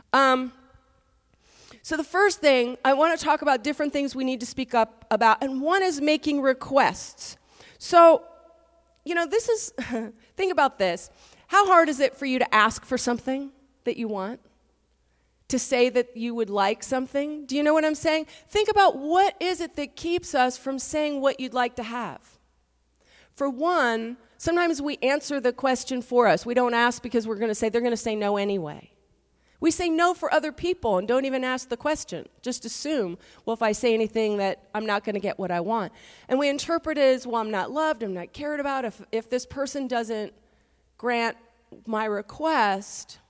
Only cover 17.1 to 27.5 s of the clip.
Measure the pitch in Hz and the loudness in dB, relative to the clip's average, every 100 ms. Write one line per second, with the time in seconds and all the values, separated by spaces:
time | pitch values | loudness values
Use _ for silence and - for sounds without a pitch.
17.1 | 277 294 302 269 269 294 311 311 302 320 | -4 -4 -8 -6 0 2 4 2 0 0
18.1 | 311 311 - _ 415 427 415 381 269 294 | -2 -4 -16 _ -2 4 6 6 4 0
19.1 | 359 392 - 349 359 330 - 277 - 330 | 4 2 2 -4 -4 -6 -6 -8 -8 -4
20.1 | 349 - 277 254 247 269 269 - 302 302 | -4 -2 0 0 -2 -8 -8 -4 -2 -2
21.1 | 285 269 - 254 247 247 240 220 240 202 | 0 -2 -2 -6 -2 -4 -4 -8 -8 -8
22.1 | 131 - _ _ _ _ _ _ _ _ | -12 -20 _ _ _ _ _ _ _ _
23.1 | _ _ - 285 247 330 349 240 226 226 | _ _ -6 -4 -2 0 2 2 0 -6
24.1 | 247 _ - 330 349 339 277 285 277 254 | -12 _ -8 -2 0 0 -2 -4 -2 0
25.1 | 294 - 277 247 247 262 254 - 254 - | 0 -2 -2 -2 0 0 0 -2 -6 -2
26.1 | 247 220 175 233 247 247 240 240 226 233 | 2 4 4 2 0 2 2 2 0 -2
27.1 | 233 220 208 226 | -2 -2 -4 -2